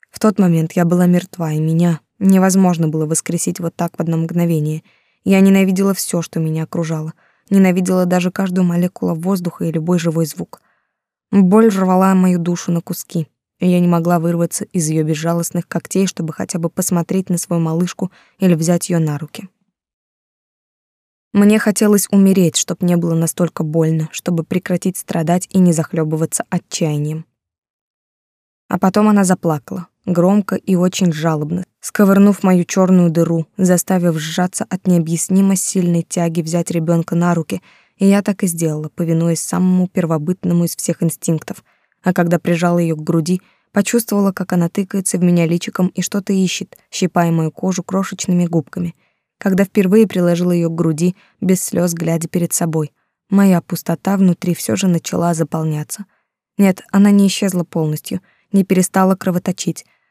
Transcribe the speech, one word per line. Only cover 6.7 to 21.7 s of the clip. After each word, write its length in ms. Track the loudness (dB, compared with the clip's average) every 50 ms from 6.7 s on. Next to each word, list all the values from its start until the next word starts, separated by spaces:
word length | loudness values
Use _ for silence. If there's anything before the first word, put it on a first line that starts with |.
| -6 -6 -4 -4 -4 -6 -6 -10 -12 _ _ _ _ _ _ 0
ненавидела 560 | 2 4 4 4 4 2 0 0 2 2 2
даже 260 | 2 0 0 0 -2
каждую 340 | -4 -4 -4 -2 0 0 0
молекулу 500 | 0 0 0 -2 -2 -4 -4 -4 -4 -4
воздуха 500 | -2 -2 -2 -2 -2 -2 -6 -6 -6 -6
и 60 | -4
любой 280 | -4 -4 -2 0 0 0
живой 260 | 0 0 0 -2 -2
звук. 360 | -4 -4 -10 -12 -14 -14 -20 _ _ _ _ _ _ _ _ _ _ _ _ _ 0
Боль 380 | 2 4 4 6 6 6 6 4
рвала 460 | 4 2 0 2 2 4 4 4 4
мою 240 | 4 4 2 2 0
душу 320 | 0 -2 -4 -4 -4 -4
на 100 | -4 -4
куски, 460 | -4 -6 -10 -10 -10 -8 -6 -6 -6 -8 _ _ _ _ _ -2
и 80 | 0 2
я 120 | 2 4
не 80 | 4 2
могла 320 | 2 2 0 0 0 0
вырваться 460 | 0 -2 -2 -2 -2 -2 -4 -8 -10
из 240 | -6 -4 -4 -2 -2
её 140 | 0 -2 0
безжалостных 640 | -2 -2 -4 -2 -4 -2 -2 -4 -4 -6 -6 -6 -6
когтей, 400 | -6 -8 -6 -4 -2 -2 -2 -2
чтобы 260 | -2 -6 -8 -8 -6
хотя 260 | -8 -8 -6 -6 -4
бы 100 | -6 -6
посмотреть 600 | -4 -4 -4 -2 -2 -2 -2 -2 -2 -4 -2 -2
на 80 | -4 -4
свою 240 | -4 -4 -2 -2
малышку 500 | -2 0 0 -2 -2 -2 -4 -6 -8 -8 _ _ _ _ _ -2
или 160 | 2 2 2
взять 340 | 2 2 0 0 0 0 -2
её 100 | -2 0
на 180 | 0 -2 -4 -6
руки. 320 | -8 -12 -14 -18 -20 -20 _ _ _ _ _ _ _ _ _ _ _ _ _ _ _ _ _ _ _ _ _ _ _ _ _ _ _ _ _ _ _ _ _ _ _ _ 2
Мне 260 | 4 4 6 4 4
хотелось 480 | 2 0